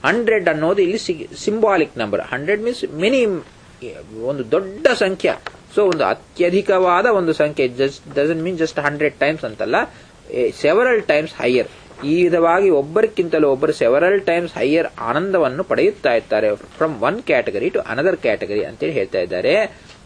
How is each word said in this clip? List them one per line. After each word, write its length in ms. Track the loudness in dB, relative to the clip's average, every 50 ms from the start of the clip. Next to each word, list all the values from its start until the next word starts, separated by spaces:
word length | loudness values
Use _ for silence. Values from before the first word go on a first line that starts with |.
| 2
ಹಂಡ್ರೆಡ್ 440 | 0 0 2 2 2 2 2 2 0
ಅನ್ನೋದು 320 | 0 2 0 0 2 2
ಇಲ್ಲಿ 160 | 2 2 0
ಸಿ-, 400 | -4 -4 -4 -6 -6 -6 -14 -14
ಸಿಂಬಾಲಿಕ್ 600 | -6 -4 -2 0 2 2 2 4 2 2 0 -2
ನಂಬರ್. 240 | -6 -4 -2 -2 -4
ಹಂಡ್ರೆಡ್ 420 | -2 -4 -6 -6 -2 -2 -2 -2 -2
ಮೀನ್ಸ್ 300 | -4 -4 -4 -8 -8 -6
ಮೆನಿ, 320 | -2 0 2 2 2 2 0 -2 -4 -8 -12 -20 -20 -20 -20 -20 -18 -16 -16 -14 -16 -18 -16 -14 -8 -6
ಒಂದು 260 | -6 -4 -4 -2 0
ದೊಡ್ಡ 360 | 0 0 0 -2 -10 0 2
ಸಂಖ್ಯೆ. 440 | 2 2 4 0 -2 -2 -2 -2 -2 -2 -2 -8 -18 -20 -20 -20 -4 0
So 60 | 2
ಒಂದು 240 | 2 2 2 2 2
ಅತ್ಯಧಿಕವಾದ 1000 | 0 0 -2 -6 -20 -4 -2 0 2 2 0 0 2 2 2 4 4 2 2 2
ಒಂದು 280 | 2 2 2 2 0 2
ಸಂಖ್ಯೆ, 320 | 0 0 0 2 0 -2
just 500 | -2 0 -2 -2 -2 -2 -8 -18 -6 -2
doesn't 280 | 0 0 0 0 -2 -4
mean 140 | -6 -2
just 240 | -2 -4 -2 -2 -2
ಹಂಡ್ರೆಡ್ 340 | -4 -2 -2 0 -2 -2 0 0
times 240 | -2 0 0 -2 -6
ಅಂತಲ್ಲ, 320 | -10 -6 -6 -4 0 0 0 -2 -2 -8 -20 -20 -20 -20 -20 -16 -8 -4 -2 -2 -2 -2 0
several 400 | 0 2 2 4 2 2 2 0
times 280 | 2 2 0 0 0 -2 -8 -4
higher. 260 | -2 0 2 2 0 -2 -8 -20 -20 -20 -18 -8 -2
ಈ 180 | 0 2 2 2
ವಿಧವಾಗಿ 460 | 2 4 4 4 4 4 4 4 4
ಒಬ್ಬರಿಗಿಂತಲೂ 840 | 4 2 0 0 0 0 0 2 0 -2 -2 0 2 2 4 2
ಒಬ್ಬರು 200 | 2 2 0 -2
several 480 | 0 2 2 2 4 4 4 4 2 2
times 280 | 2 0 0 0 -2
higher 380 | -4 -4 -2 0 2 2 2 0 -2 -6 -8
ಆನಂದವನ್ನು 640 | -4 -2 -2 -2 0 0 2 2 2 2 0 -4 -4
ಪಡೆಯುತ್ತಾ 500 | -2 0 2 2 2 0 0 0 0 0
ಇರ್ತಾರೆ 360 | 0 0 0 0 0 2 0
from 420 | -2 -4 -8 -20 -4 -4 -2 -2 -2 -2 -2
one 200 | -2 -2 -2 -2
category 480 | 0 0 0 0 0 -4 -2 -4 -2
to 100 | -2 -4 -4 -4 -4
another 240 | -2 0 0 -2
category 460 | 0 0 -2 0 0 -4 -4 -4 -4 -4
ಅಂತೇಳಿ 300 | -4 -6 -6 -6 -4 -2
ಹೇಳ್ತಾ 260 | -4 -4 -2 -2 -4
ಇದ್ದಾರೆ. 360 | -4 -2 -4 -2 0 2 2 2 0 -2 -6 -16 -20 -20 -20 -20 -20